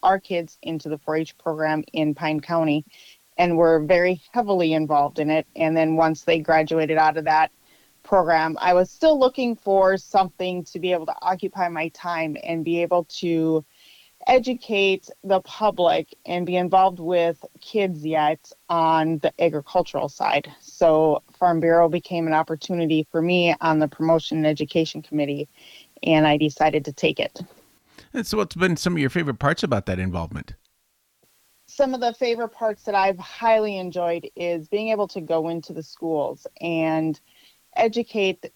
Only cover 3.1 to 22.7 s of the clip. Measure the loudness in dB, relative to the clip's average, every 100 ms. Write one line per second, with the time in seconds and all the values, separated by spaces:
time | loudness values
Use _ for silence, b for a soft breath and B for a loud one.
3.1 | B _ -2 2 4 6 4 4 2 2
4.1 | -2 -4 -4 0 0 2 0 2 2 2
5.1 | -2 0 -2 -2 -2 0 2 2 2 2
6.1 | 0 0 0 2 2 2 0 0 2 2
7.1 | 0 0 2 0 _ b b b _ 0
8.1 | 2 4 2 2 0 2 2 2 2 2
9.1 | 4 2 2 -4 -4 0 4 4 2 0
10.1 | 0 0 -4 -6 -6 -8 -8 -2 -2 -4
11.1 | -4 -4 -4 -6 -4 -4 -4 -8 -8 -6
12.1 | -4 -4 -6 -6 -6 -2 -2 0 -2 -2
13.1 | -6 -4 -2 0 -2 -4 b b b b
14.1 | b 4 4 4 -6 -4 0 2 0 -6
15.1 | -16 -2 0 0 -2 -2 2 2 2 -4
16.1 | -14 -8 -6 -2 -2 2 4 4 0 -2
17.1 | 0 0 -2 -12 -20 -6 -2 -2 -4 -4
18.1 | 0 0 -2 -10 -20 -4 0 2 2 2
19.1 | 0 -2 0 -2 -2 -2 -2 -2 -4 -6
20.1 | -4 -2 -2 -4 -18 -20 0 4 4 4
21.1 | 2 -4 _ 0 2 4 4 4 2 -4
22.1 | -4 0 0 0 -6 -6